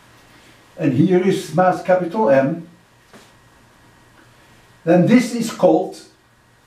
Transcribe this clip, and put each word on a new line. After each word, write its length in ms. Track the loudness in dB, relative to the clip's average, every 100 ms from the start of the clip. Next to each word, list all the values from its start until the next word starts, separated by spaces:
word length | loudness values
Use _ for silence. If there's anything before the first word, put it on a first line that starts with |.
| _ _ _ _ -20 _ _ -6
and 160 | -2
here 280 | 0 2 2 0
is 280 | -2 -4 0
mass 280 | 0 0
capital 460 | -2 -2 -2 -2 0
M, 380 | 2 0 -4 -12 _ _ _ _ -20 -20 _ _ _ _ _ _ _ _ _ _ _ _ _ _ _
then 240 | 0 2 4
this 260 | 2 2
is 180 | -4 -8
called 480 | -2 0 0 -2 -12 -20 _ _ _ _ _